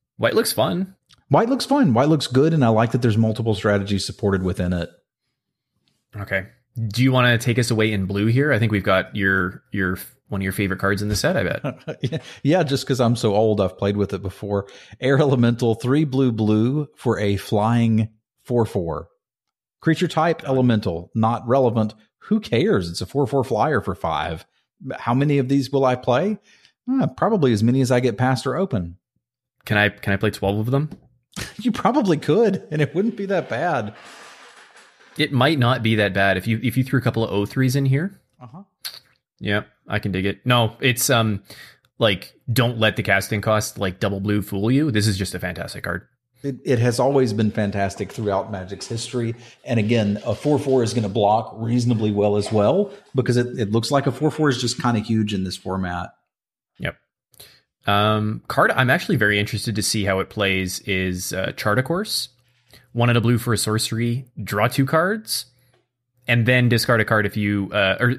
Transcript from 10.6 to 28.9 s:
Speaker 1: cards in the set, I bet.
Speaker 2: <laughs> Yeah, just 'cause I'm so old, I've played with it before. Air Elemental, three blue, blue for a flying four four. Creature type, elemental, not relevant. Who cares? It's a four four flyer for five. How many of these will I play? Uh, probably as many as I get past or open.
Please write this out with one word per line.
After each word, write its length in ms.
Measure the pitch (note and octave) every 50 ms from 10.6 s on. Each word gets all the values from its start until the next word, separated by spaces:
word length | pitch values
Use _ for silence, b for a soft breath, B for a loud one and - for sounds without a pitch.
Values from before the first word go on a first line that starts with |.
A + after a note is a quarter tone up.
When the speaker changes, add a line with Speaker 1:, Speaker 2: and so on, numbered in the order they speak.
| G2+ F#2 F#2 -
Speaker 1:
cards 220 | - G2 G2+ F#2+
in 80 | G#2 G#2
the 60 | G#2
set, 200 | - - D#3 F#3
I 60 | C3 G2
bet. 800 | E2 - - - C3+ - - - D#3+ - - - A#2+ D#3+ - - -
Speaker 2:
<laughs> 120 | - - -
Yeah, 200 | C3+ E3+ F#3 E3
just 220 | B2+ C#3 B2+ -
'cause 140 | - C3 B2+
I'm 160 | B2 A#2 A2
so 180 | G#2+ - A2 G2
old, 260 | G#2 A2+ A2 G#2 G2+
I've 160 | F#2+ F2+ -
played 200 | - G2+ G#2 G2+
with 160 | G#2 G2 - G2+
it 80 | F2+
before. 460 | G2 F#2 - - G#2+ G2+ G2+ G2 - B B B B B B B
Air 180 | B2+ C3 C#3+ C3
Elemental, 560 | D3+ C#3 C3 A#2+ A#2+ A#2+ A#2 A#2 B2 A2+ A2
three 280 | - - B2 C3+ D#3 D#3+
blue, 260 | C#3 B2+ C3+ C3+ B2+
blue 560 | A2+ G#2+ G#2+ G#2+ G#2+ G#2+ A2+ B2+ C#3 D3+ D3 - _
for 220 | - - B2 G#2 F2
a 180 | G#2 G2+ G2+
flying 720 | F#2+ - - A2+ G#2 G#2 A2+ A#2 A#2+ A#2 A2+ A2 G#2+ A2 A2 - _ _ _ _ _ _
four 220 | - A#2+ A#2+ A2
four. 420 | - - G2 E2+ E2 D2+ D2+ E2 - _ _ _ _ _ _ _ _ _ _ _ _ _ _
Creature 280 | - E3 D#3 - F#3 D#3+
type, 340 | - D#3+ D#3+ E3+ D#3 - -
elemental, 640 | C#3+ C3+ C3 B2+ B2 A2+ G#2+ - G2 E2 E2 F2 - -
not 320 | A2+ A2 A2+ A#2+ A2+ A#2+
relevant. 460 | A#2 B2+ C#3 C3 A#2 A2+ A#2 G#2+ G#2+ - b b b b _
Who 200 | - - G#3+ A3
cares? 480 | - - - A#2 E3+ A3 F3 G2+ F2 E2+
It's 120 | E2+ -
a 40 | F#2
four 200 | - - C#3 C#3
four 180 | A2+ C#3 C#3 A#2
flyer 360 | - A#2 G#2 A#2+ D#3 C#3+ G2+
for 140 | - - F2+
five. 500 | - - E2 D#2 D2 D2+ F2 E2 E2 - _ _ _ _ _ _ _ - C3 - -
How 140 | - A#2 A#2+
many 240 | C3+ C#3+ D3 C#3+ C#3
of 80 | B2 B2+
these 220 | C#3 C#3+ C3 A#2
will 140 | C#3+ C3+ C3+
I 100 | B2+ B2+
play? 420 | B2+ - C3+ A#2+ C3+ F3+ G#3 G#3+ - b b b b b b b b _ B3
Uh, 160 | C4 C4 F3
probably 460 | - - - E3 G#3 A3+ F#3 C#3+ B2+ A2+
as 100 | G2+ A2
many 180 | A#2+ B2+ C3+
as 80 | C3 A#2+
I 100 | B2+ B2
get 160 | B2+ B2 G2+
past 280 | G#2+ B2+ B2+ C3 A#2 -
or 100 | C3+ B2
open. 400 | D#3+ G3 F#3+ - G2 E2+ E2+